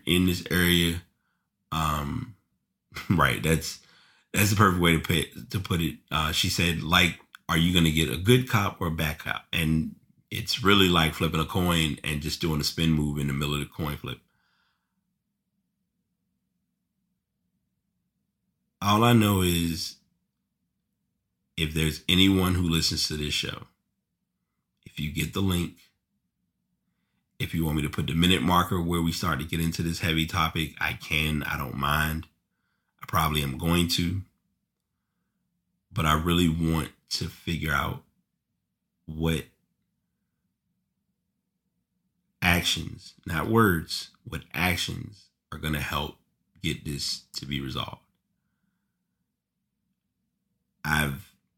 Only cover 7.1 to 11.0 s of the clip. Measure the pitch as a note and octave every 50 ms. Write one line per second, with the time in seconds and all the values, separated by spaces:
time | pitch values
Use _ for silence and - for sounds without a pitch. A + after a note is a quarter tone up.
7.1 | - - - _ - - _ - E2+ E2 E2+ F2+ F2+ F2+ E2 D#2+ D2+ D#2+ D#2+ C#2
8.1 | - D#2 F2+ G2+ B2 B2+ B2+ - - A2 G2+ F#2+ - - F#2+ E2+ D#2+ D#2+ E2 D2+
9.1 | D2+ - - - - - - - - F2 E2 D#2 D#2+ D#2+ D#2+ D#2 - - _ _
10.1 | _ _ _ - - F#2 - - - - A#2+ F#2+ G2+ G2+ F#2+ F#2 F2 E2+